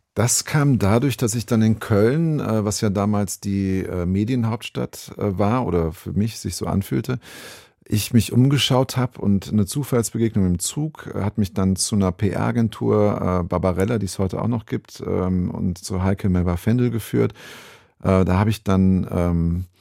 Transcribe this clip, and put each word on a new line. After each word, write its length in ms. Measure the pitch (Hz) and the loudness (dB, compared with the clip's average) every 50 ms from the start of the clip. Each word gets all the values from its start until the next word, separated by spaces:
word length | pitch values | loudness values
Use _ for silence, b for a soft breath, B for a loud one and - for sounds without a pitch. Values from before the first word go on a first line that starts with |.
| _ _ - | _ _ -2
Das 320 | - 101 123 - - - | 0 0 0 0 -2 -2
kam 320 | - - 156 143 143 131 | 0 0 2 4 4 4
dadurch, 400 | 107 101 95 107 120 135 139 117 | 4 4 4 4 4 2 0 0
dass 160 | - 131 107 110 | 0 -2 -2 -2
ich 140 | 120 107 | -4 -4
dann 160 | - 123 110 110 | 0 2 2 4
in 160 | 110 110 - | 2 2 0
Köln, 600 | - - 110 98 107 117 139 165 170 160 151 135 | 0 0 2 4 4 4 2 2 0 0 0 -2
äh, 240 | 101 104 110 110 101 | -2 0 0 0 0
was 180 | 107 104 - | -2 -2 -2
ja 100 | 117 104 | -2 -2
damals 480 | 92 101 101 107 104 101 104 95 - - | 0 0 0 0 0 0 -2 -4 -6 -8
die, 400 | - 101 98 98 98 95 95 95 | -6 -4 -2 -2 0 0 -2 -2
äh, 260 | 87 - 90 90 87 | -4 -4 -4 -4 -2
Medienhauptstadt, 1080 | 90 92 98 107 117 131 123 113 113 113 113 - - - 127 123 - - - - - - | 0 0 0 0 0 0 -2 -2 -2 -4 -6 -8 -10 -8 -8 -8 -8 -10 -14 -16 -14 -8
äh, 220 | - 104 104 92 95 | -4 -4 -2 0 0
war 260 | 101 101 120 127 120 | 0 0 0 0 0
oder 260 | 95 87 87 82 80 | 0 0 0 0 -2
für 220 | - - - 92 - | -4 -8 -10 -6 -2
mich 260 | 95 110 113 - - | -2 -2 -2 -4 -8
sich 160 | - 95 - | -8 -8 -8
so 120 | - - | -6 -4
anfühlte, 520 | 87 90 95 95 - 131 127 117 - 127 120 B B B B B B B B B B B B _ | -2 -2 -2 -2 -2 -2 -4 -2 -4 -6 -6 B B B B B B B B B B B B _
ich 260 | - 107 107 - - 120 | -4 -2 -2 0 2 2
mich 180 | 117 - - | 2 2 2
umgeschaut 640 | - 120 127 139 147 131 - - 135 123 131 - - | 2 2 4 4 4 2 2 2 2 2 2 0 -2
hab 200 | 131 123 - - | -2 -4 -4 -4
und 340 | - 101 101 98 95 - - | -2 0 0 0 0 0 0
eine 140 | - 107 98 | 0 0 0
Zufallsbegegnung 800 | - - 147 135 - 131 117 110 - - 113 113 110 - 107 95 | 0 -2 -4 -4 0 0 0 0 0 0 0 0 0 2 2 2
im 140 | 90 90 87 | 2 2 0
Zug, 520 | - - - 143 151 156 - - - - | -2 -4 -4 -4 -6 -6 -6 -10 -14 -10
äh, 100 | - 101 98 | -6 -4 -4
hat 160 | 104 - - | -2 0 0
mich 160 | 104 - - | -2 0 0
dann 200 | 101 95 95 95 | 0 2 2 2
zu 200 | - - - 113 | 0 -2 0 0
einer 160 | 101 98 92 | 2 2 2
P-R-Agentur, 1300 | 87 - 104 92 87 90 107 117 117 120 113 107 - - 117 113 107 107 104 104 104 - 98 92 90 92 | 0 0 -2 -2 0 0 -2 0 0 0 0 0 -2 -2 0 2 4 4 4 4 2 0 0 0 0 0
äh, 20 | 87 | 0
Barbarella, 500 | 85 92 87 85 92 87 92 98 113 123 | 0 0 0 2 2 2 2 0 0 0
die 80 | 107 101 | -2 -2
es 140 | 92 - - | -4 -4 -2
heute 200 | 98 92 - - | -2 -2 -2 -2
auch 80 | - | -2
noch 200 | 110 120 110 110 | -2 -2 -2 -4
gibt, 340 | - 123 - - - - - - | -6 -8 -8 -8 -10 -16 -10 -6
ähm, 440 | 90 95 92 92 92 92 90 90 92 | -4 -2 0 0 0 0 0 0 -2
und 300 | - 87 98 92 87 - | -4 -4 -4 -4 -4 -6
zu 240 | - - 98 90 92 | -6 -6 -4 0 0
Heike 260 | 95 101 - - 98 | 0 0 0 0 0
Melba 260 | 90 90 87 90 85 | 2 2 2 0 -2
Fendel 340 | 85 - 107 117 123 123 123 | -2 0 0 0 2 2 0
geführt. 420 | 113 110 - - - 117 113 110 - B B B B B B B B B B B B B - | -2 -4 -6 -2 0 0 0 0 -2 B B B B B B B B B B B B B 0
Äh, 220 | 95 95 95 92 | 2 4 4 4
da 140 | 90 90 95 | 4 4 4
hab 80 | 104 | 4
ich 160 | 113 107 - - | 2 0 -2 0
dann, 440 | 95 95 95 95 95 92 92 90 - | 2 4 4 4 4 4 2 0 -2
ähm, 560 | - 90 87 87 87 85 82 85 85 87 90 - b b | -2 0 0 2 2 2 0 0 0 -2 -6 -8 b b